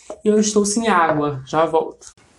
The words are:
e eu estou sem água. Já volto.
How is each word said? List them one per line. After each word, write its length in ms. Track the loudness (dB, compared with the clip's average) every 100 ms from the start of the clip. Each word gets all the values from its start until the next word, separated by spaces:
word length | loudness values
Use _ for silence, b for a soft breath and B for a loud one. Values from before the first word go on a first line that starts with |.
| B -4
e 40 | 0
eu 100 | 2
estou 260 | 2 0
sem 240 | 0 0 0
água. 540 | 2 2 0 -2 -6 -4
Já 200 | 0 2
volto. 480 | 0 -2 -10 -20 _ _